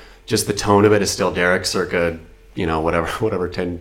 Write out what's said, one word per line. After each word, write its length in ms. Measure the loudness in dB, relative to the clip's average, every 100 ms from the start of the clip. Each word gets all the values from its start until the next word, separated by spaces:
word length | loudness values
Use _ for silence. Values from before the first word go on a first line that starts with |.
| -20 -20 -4
just 220 | -4 -2
the 60 |
tone 320 | -4 4 6 6
of 80 |
it 80 | 4
is 100 | 2
still 180 | -2 -2
Derek 360 | 2 2 2 0
circa, 520 | -4 -2 0 -2 -4 -12 -20 -14 -6
you 100 | -2
know, 140 | 0
whatever, 280 | 0 0 -2
<laughs> 120 | -4
whatever, 300 | -2 -2 -4
ten, 300 | -4 -6 -6